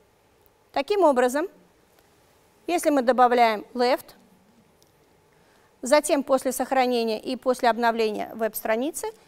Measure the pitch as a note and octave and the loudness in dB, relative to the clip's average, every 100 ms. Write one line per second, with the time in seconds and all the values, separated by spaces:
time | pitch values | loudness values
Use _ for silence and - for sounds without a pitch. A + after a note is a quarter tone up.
0 | _ _ _ _ _ _ _ - C#4+ G#4 | _ _ _ _ _ _ _ -6 -2 2
1 | E4 B3 B3 C4 G4 - _ _ _ _ | 4 4 2 0 -6 -10 _ _ _ _
2 | _ _ _ _ _ _ - E4+ D#4+ C#4+ | _ _ _ _ _ _ -4 -2 0 0
3 | B3 A#3+ B3 B3 A#3 G#3+ - B3 B3 C#4+ | 2 4 4 6 2 2 -6 -2 0 0
4 | - - _ _ _ _ _ _ _ _ | -4 -20 _ _ _ _ _ _ _ _
5 | _ _ _ _ _ _ _ _ B3 D4+ | _ _ _ _ _ _ _ _ 0 0
6 | D4 D4+ - C4+ C4 B3 C4 C4 B3+ B3 | 2 -2 0 -2 -2 -6 -2 0 0 0
7 | A3+ A3 - B3 C4 B3+ B3 A3+ A#3 A3+ | -2 -4 -6 -6 -4 0 0 0 0 0
8 | A3 G3+ - - A3+ - A3+ A3 C#4 E4+ | -2 -4 -8 -6 -6 -6 -4 -4 -4 -6
9 | A4 - | -10 -12